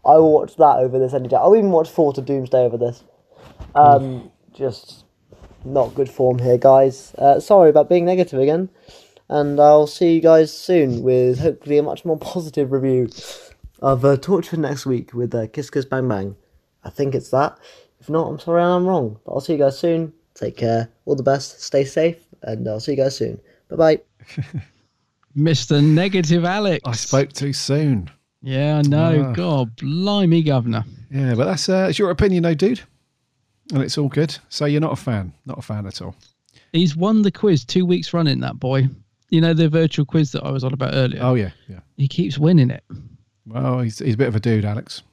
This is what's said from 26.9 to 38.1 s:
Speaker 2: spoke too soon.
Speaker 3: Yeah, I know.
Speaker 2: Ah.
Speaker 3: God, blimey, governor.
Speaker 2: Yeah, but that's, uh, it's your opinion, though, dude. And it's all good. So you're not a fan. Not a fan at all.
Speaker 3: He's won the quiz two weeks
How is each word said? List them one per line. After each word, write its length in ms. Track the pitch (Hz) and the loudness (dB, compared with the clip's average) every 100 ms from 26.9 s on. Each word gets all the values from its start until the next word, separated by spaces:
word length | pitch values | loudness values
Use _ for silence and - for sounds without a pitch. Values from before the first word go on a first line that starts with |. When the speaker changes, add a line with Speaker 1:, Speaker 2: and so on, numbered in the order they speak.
Speaker 2:
spoke 400 | 110 - 135 139 | -8 -2 -2 -2
too 200 | - 143 | -6 -8
soon. 580 | 135 - 143 151 117 85 _ _ _ | -6 -4 -2 0 -2 -4 _ _ _
Speaker 3:
Yeah, 360 | 135 131 147 151 | -8 -4 -2 0
I 40 | |
know. 440 | 147 147 165 156 135 | 2 2 2 2 0
Speaker 2:
Ah. 40 | |
Speaker 3:
God, 420 | 117 175 143 117 113 | -4 -2 -2 -4 -6
blimey, 680 | 135 160 196 202 180 165 | -6 -4 -2 0 2 2
governor. 420 | 156 135 117 113 107 - - | 2 0 -2 -6 -8 -14 -10
Speaker 2:
Yeah, 240 | 135 131 | -4 -2
but 120 | 113 165 | 0 -2
that's, 220 | 175 - | -2 -2
uh, 180 | 190 190 | -2 -2
it's 100 | 156 | 0
your 120 | 196 | -2
opinion, 320 | 175 208 180 | 0 0 2
though, 100 | 170 | 0
dude. 260 | 156 196 247 - _ _ _ _ _ _ _ - | 0 -2 -2 -10 _ _ _ _ _ _ _ -6
And 100 | 139 | -4
it's 160 | 131 - | -4 -4
all 100 | 139 | -4
good. 280 | 147 151 - _ | -2 -4 -6 _
So 180 | - 147 | -6 -2
you're 140 | 147 | -2
not 120 | 156 | -2
a 40 | - | -4
fan. 360 | - 107 90 - 131 | -6 -6 -6 -14 -16
Not 120 | - | -16
a 40 | |
fan 240 | - 107 98 | -10 -10 -10
at 140 | - | -12
all. 120 | 92 - _ _ _ _ _ | -16 -16 _ _ _ _ _
Speaker 3:
He's 220 | 165 180 156 | -2 0 0
won 260 | 190 220 | 0 2
the 80 | 202 | 0
quiz 320 | - 214 151 | 0 0 0
two 220 | - 185 180 | 0 -2 0
weeks 260 | 180 160 | -2 -2